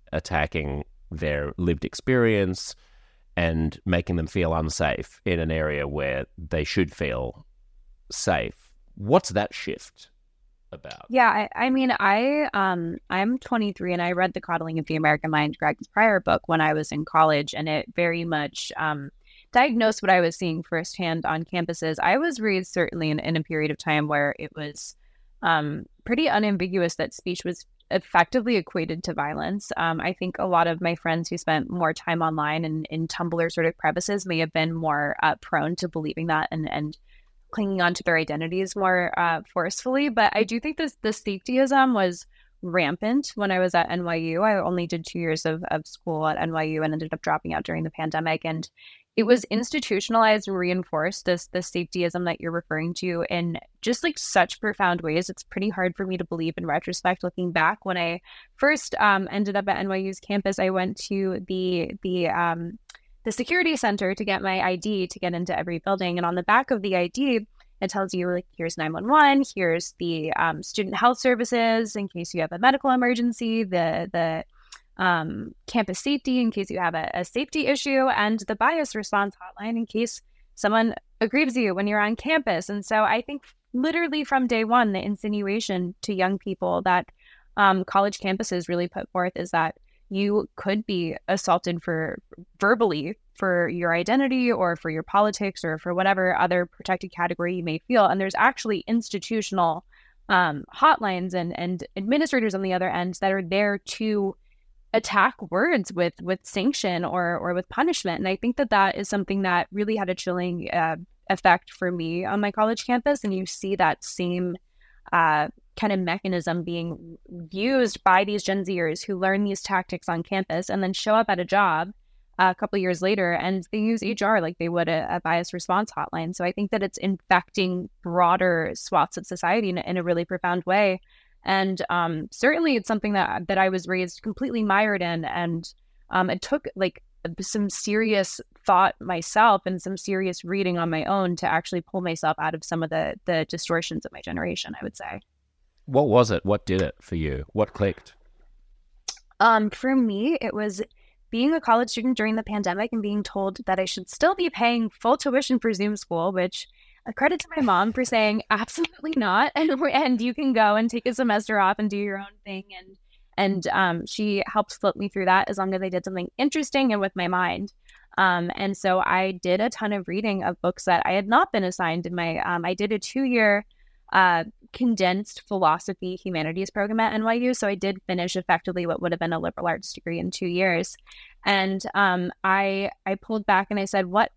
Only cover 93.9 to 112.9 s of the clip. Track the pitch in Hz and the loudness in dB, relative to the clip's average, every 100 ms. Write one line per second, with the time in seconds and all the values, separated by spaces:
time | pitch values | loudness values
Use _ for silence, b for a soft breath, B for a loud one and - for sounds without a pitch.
93.9 | 170 175 262 269 262 247 226 180 170 165 | 0 2 2 2 2 2 2 0 -2 -4
94.9 | 160 160 202 214 196 196 - 170 156 180 | -6 0 2 2 0 -4 -4 -6 -4 -4
95.9 | 175 190 190 185 - 180 180 175 - - | 0 2 2 2 2 2 2 0 -6 -4
96.9 | 185 185 - 175 175 175 180 170 160 - | -4 -4 -4 -2 -2 -4 -2 -4 -6 2
97.9 | 240 196 190 190 - 262 - 226 208 - | 4 4 4 -2 2 2 2 -4 -4 -2
98.9 | 233 - 196 - 220 202 190 170 160 - | -4 -2 -8 -4 -4 -2 0 0 0 -8
99.9 | b b b - 185 175 147 - - 311 | b b b 0 2 2 -2 -8 4 4
100.9 | - 214 185 185 180 170 - 175 180 - | 6 2 -2 -2 -2 -2 -4 -4 -4 -6
101.9 | - 196 285 320 254 220 190 190 180 180 | -6 0 2 2 2 0 0 -2 0 0
102.9 | 175 180 180 196 196 170 190 208 202 - | -2 -4 0 0 0 0 2 2 0 -6
103.9 | - 220 208 196 - _ _ _ _ _ | -4 -2 0 -2 -6 _ _ _ _ _
104.9 | 226 - 208 214 - 185 180 302 294 185 | -2 2 4 4 0 -4 0 2 2 0
105.9 | 175 170 - 175 185 - 202 214 - 196 | -2 -2 -2 -4 -4 -4 -2 0 0 -2
106.9 | 170 175 180 170 170 175 180 - - 320 | -2 -2 0 0 -2 -2 -4 -4 -2 0
107.9 | - - - 196 190 233 247 269 208 196 | 0 -4 -2 -2 -2 -2 -2 2 4 4
108.9 | - 202 202 185 196 190 175 - 196 208 | 0 -2 -2 0 -2 2 0 0 -4 -2
109.9 | 220 185 185 - 180 180 175 - 175 160 | 0 -2 -4 -4 -2 -2 -4 -2 0 0
110.9 | 160 175 _ - 190 190 175 - - 180 | -4 -10 _ -4 2 4 4 2 -6 -4
111.9 | 180 165 170 185 202 208 214 214 226 - | -2 -4 -4 -2 -2 -2 0 0 0 -2